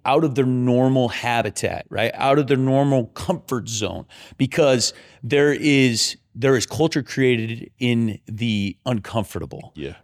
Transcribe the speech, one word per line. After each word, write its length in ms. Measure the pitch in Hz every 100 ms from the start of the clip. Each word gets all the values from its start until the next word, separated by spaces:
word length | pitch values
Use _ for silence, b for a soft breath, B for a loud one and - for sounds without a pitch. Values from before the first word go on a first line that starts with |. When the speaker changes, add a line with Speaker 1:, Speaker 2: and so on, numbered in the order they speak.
| -
Speaker 1:
out 180 | 143
of 120 | 160 127
their 100 | 127
normal 640 | 127 123 123 131 135 120
habitat, 760 | - 120 117 110 - 98 87 -
right? 220 | 98 113
Out 260 | - 135 143
of 80 | 135
their 80 | 135
normal 520 | 131 135 139 135 113
comfort 600 | - - 180 - 127 104
zone, 380 | 113 101 87 - B B -
because 560 | 135 - 147 131 - B B B
there 300 | 123 143 147
is, 640 | 139 151 139 131 113 - - _
there 220 | - 135 131
is 100 | -
culture 380 | 113 160 156
created 680 | 120 - 131 120 113 117 - -
in 400 | 123 117 113 101 -
the 520 | 110 120 107 98 - -
uncomfortable, 880 | 120 - 113 98 - 82 - - -
Speaker 2:
Yeah. 200 | 69 -